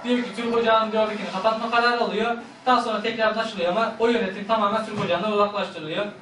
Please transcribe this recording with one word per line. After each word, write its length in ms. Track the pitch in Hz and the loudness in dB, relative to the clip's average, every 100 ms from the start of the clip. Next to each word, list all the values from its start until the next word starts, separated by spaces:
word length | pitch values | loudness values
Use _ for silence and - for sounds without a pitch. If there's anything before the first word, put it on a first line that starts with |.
diyor 140 | 240 247 | 2 0
ki 120 | 220 - | 0 -6
Türk 220 | 226 233 | -2 2
Ocağı'nın 340 | 226 220 220 | 4 4 4
dördükini 400 | 214 214 208 180 | 0 0 -2 -6
kapatma 380 | 185 220 220 233 | 0 0 0 0
kararı 300 | 285 240 240 | 2 2 2
alıyor. 340 | 208 196 233 233 - - 254 | 0 0 -2 -4 -8 -6 2
Daha 160 | 240 | 2
sonra 200 | 233 214 | 2 -2
tekrar 340 | 220 226 214 208 | -4 0 0 0
açılıyor 360 | 220 190 175 | -4 -2 0
ama 220 | 208 226 - | 2 0 2
o 80 | 233 | 2
yönetim 400 | 233 190 190 208 | 2 0 -4 -2
tamamen 380 | 226 208 214 214 | 2 2 0 -4
Türk 200 | - - | -4 -2
Ocağı'ndan 260 | 175 214 | 0 0
uzaklaştırılıyor. 760 | 208 202 202 175 170 156 175 208 - | 2 2 0 -6 -8 -6 -6 -6 -8